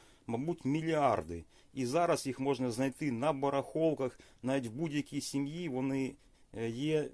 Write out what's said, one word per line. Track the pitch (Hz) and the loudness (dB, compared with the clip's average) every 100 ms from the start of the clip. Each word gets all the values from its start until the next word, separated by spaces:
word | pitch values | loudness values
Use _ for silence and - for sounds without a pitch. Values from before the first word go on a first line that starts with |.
| - - - | -14 -16 -4
мабуть, | 117 156 165 131 | -2 -2 -2 0
мільярди. | 156 160 151 139 95 78 85 - - - | 0 2 4 4 4 0 -8 -10 -20 -12
І | 131 120 | -4 0
зараз | 156 170 147 135 | 2 4 2 0
їх | 123 | -2
можна | 139 127 127 | 0 0 0
знайти | 113 135 - 151 | 0 0 0 -2
на | 117 147 | 0 0
барахолках, | 135 139 139 131 156 160 139 127 - - - | 2 2 0 0 2 2 2 -2 -6 -20 -6
навіть | 123 135 117 | 0 0 0
в | |
будь-якій | 120 165 143 135 143 | -4 -2 -2 -2 -4
сім'ї | - 143 143 165 170 | -4 -2 -4 -4 -4
вони, | 127 135 135 127 - - _ - 110 | -2 0 0 -2 -4 -18 _ -14 -6
е, | 117 | -4
є | 117 151 156 131 | -2 0 0 0